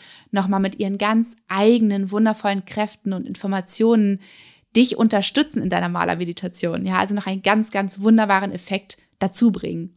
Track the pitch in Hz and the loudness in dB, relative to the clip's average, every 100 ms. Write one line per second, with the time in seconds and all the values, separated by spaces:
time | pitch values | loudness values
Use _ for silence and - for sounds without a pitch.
0 | - - _ 202 190 196 196 - 196 196 | -20 -20 _ -2 0 0 -2 -2 -6 -2
1 | 202 220 226 - - 190 214 240 214 202 | 0 2 0 -4 -6 2 4 6 4 0
2 | 196 208 220 214 202 196 185 214 208 - | -2 2 2 2 -2 -2 -4 -6 -6 -6
3 | 202 185 - 185 196 190 180 - 226 226 | -6 -6 -6 -8 -4 -4 -2 2 4 4
4 | 202 196 - - - _ _ 226 247 - | 2 0 -6 -20 -20 _ _ 2 2 4
5 | 220 208 190 277 302 - 185 175 175 175 | 2 2 0 0 0 -2 -2 -2 -2 -2
6 | 175 175 175 170 180 - 170 170 185 185 | -2 -2 -4 -6 -8 -6 -4 -4 -2 0
7 | 196 208 190 190 196 214 220 196 196 - | 0 -2 -4 -2 0 2 0 -2 -4 0
8 | 214 226 208 190 196 175 - 196 - - | 4 4 4 0 0 -6 -6 -6 -8 -18
9 | _ _ 190 - 233 185 - 170 175 | _ _ -2 2 2 2 -4 -8 -10